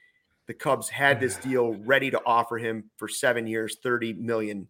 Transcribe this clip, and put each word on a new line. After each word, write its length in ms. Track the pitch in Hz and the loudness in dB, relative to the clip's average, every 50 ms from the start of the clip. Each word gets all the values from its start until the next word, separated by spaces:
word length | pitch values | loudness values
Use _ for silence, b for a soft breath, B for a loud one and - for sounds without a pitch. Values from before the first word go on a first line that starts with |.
| _ _ _ _ _ _ _ _ _ | _ _ _ _ _ _ _ _ _
the 80 | - - | -14 -14
Cubs 340 | - - 151 131 117 107 - | -4 0 0 0 0 -2 -6
had 320 | - - 143 139 143 110 | -2 2 4 4 4 4
this 160 | 127 123 107 | 2 -2 -2
deal 380 | - - 131 127 127 120 117 110 98 104 | -4 -4 0 2 2 2 2 0 -4 0
ready 260 | 117 135 135 139 135 | 2 2 4 4 2
to 120 | 123 - - | 0 0 2
offer 320 | 123 117 117 117 - 120 | 2 2 2 2 0 -4
him 280 | 113 117 117 113 110 104 - _ | -4 -4 -4 -4 -6 -8 -12 _
for 120 | - 107 107 | -12 -10 -8
seven 380 | - - - 127 120 120 113 | -6 0 2 2 2 2 0
years, 300 | 110 113 113 110 104 - - - | -2 -2 -2 -4 -4 -6 -6 -2
thirty 320 | 127 123 117 117 113 110 | 0 0 0 0 -4 -6
million 520 | 87 117 117 117 110 110 107 107 98 92 - | -6 -4 -2 0 0 0 -2 -4 -8 -10 -12